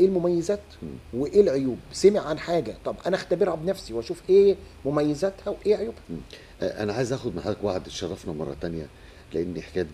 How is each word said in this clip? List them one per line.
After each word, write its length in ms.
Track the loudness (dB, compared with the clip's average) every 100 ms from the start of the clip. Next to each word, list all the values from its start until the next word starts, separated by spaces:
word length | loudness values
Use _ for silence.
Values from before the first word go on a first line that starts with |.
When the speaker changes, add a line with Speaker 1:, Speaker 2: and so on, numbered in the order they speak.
Speaker 1:
ايه 60 | 4
المميزات 540 | 4 2 2 0 -4 -6 -14
Speaker 2:
مم. 380 | -12 -12 -10 -4
Speaker 1:
وايه 200 | 2 4
العيوب، 380 | 6 4 -2 -4 -8
سمع 280 | 4 6 6
عن 180 | 0 -4
حاجه، 360 | 0 0 -2 -6
طب 120 | -8 -6 -2
انا 100 | -2
اختبرها 380 | 0 2 2
بنفسي 400 | 0 -2 -4 -6
واشوف 280 | -6 -6 -8 6
ايه 260 | 8 8 4 -4 -6
مميزاتها 680 | -2 2 2 0 -2 -4 -8
وايه 260 | -2 0 0
عيوبها. 260 | 0 -8 -12
Speaker 2:
مم. 60 | -12 -12 -18 -20 -6
آه، 200 | -6 -2
انا 100 | -4
عايز 200 | -2 -2
اخد 220 | -4 -4
من 80 | -6
حضرتك 220 | -4 -2
وعد 180 | -2 -2
تشرفنا 500 | -6 -8 -8 -6 -8
مره 240 | -8 -8 -6
تانية، 260 | -6 -8 -10 -16 -20 -20 -8
لان 260 | -4 -4 -6
حكايه 240 | -6 -6 -4